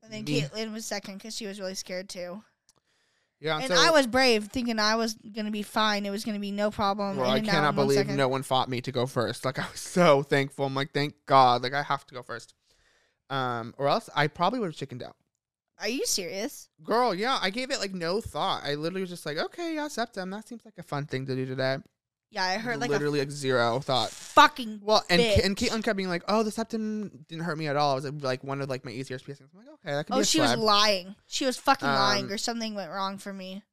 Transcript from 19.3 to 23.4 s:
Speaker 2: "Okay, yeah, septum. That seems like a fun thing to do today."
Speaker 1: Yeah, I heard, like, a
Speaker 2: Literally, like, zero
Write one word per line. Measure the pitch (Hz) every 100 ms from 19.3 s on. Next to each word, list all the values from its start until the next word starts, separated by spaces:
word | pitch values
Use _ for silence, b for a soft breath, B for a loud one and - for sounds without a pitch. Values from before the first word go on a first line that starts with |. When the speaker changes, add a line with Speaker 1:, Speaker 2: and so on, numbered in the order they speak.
| 151
Speaker 2:
"Okay, | 370 - 339 320
yeah, | 294
septum. | 294 240 - 185
That | 196 220
seems | 233 -
like | -
a |
fun | 170 143 147
thing | 135 135
to | 131
do | 131
today." | 131 131 135 - _ _ _ _
Speaker 1:
Yeah, | 208
I | 185 190
heard, | 226 226
like, | 143
a |
Speaker 2:
Literally, | 143 147 147
like, | 139
zero | 143